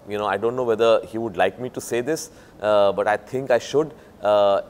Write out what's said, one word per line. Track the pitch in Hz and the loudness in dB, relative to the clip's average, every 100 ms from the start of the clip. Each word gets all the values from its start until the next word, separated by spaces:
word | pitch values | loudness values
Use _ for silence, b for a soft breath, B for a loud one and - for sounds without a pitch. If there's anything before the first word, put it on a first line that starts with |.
| 101 | -10
you | 104 | -4
know, | 104 98 | -2 -2
I | |
don't | 113 127 | -2 -2
know | 120 | -2
whether | 110 113 110 - | 2 4 2 0
he | 110 113 | -8 -6
would | 95 | -2
like | 92 107 | -2 -2
me | 123 - | -10 -10
to | - | -6
say | 123 123 | -4 -2
this, | 160 - B B B | -4 -8 B B B
अ, | 104 104 101 | 0 2 2
but | 95 104 | 2 0
I | 104 - 131 | -2 -4 -6
think | 135 | 0
I | 117 - | 0 0
should, | 139 147 - B B | -2 -2 -6 B B
अ, | 104 104 101 98 - | 2 4 4 2 -2